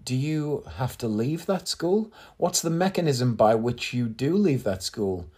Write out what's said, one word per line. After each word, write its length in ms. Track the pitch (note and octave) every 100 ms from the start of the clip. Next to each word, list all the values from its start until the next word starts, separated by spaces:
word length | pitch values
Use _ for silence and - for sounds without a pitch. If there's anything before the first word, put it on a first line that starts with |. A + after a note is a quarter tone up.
Do 100 | -
you 500 | B2+ D3 D#3 D3 C#3+ - D#2+
have 220 | B2+ -
to 100 | A#2
leave 380 | G#2+ C3 D#3+ -
that 200 | F#3+ -
school? 460 | - E3+ G#3 A3 - - -
What's 240 | F3 -
the 80 | E3
mechanism 680 | E3 F#3+ F#3+ D#3+ B2 B2+ G#2+
by 180 | G#2+
which 400 | A2+ A#2+ B2 -
you 120 | B2 A#2
do 300 | A2 C3+ G3
leave 280 | G3 B2+
that 180 | G#2+ F#2
school? 480 | - - G2 F2+ E2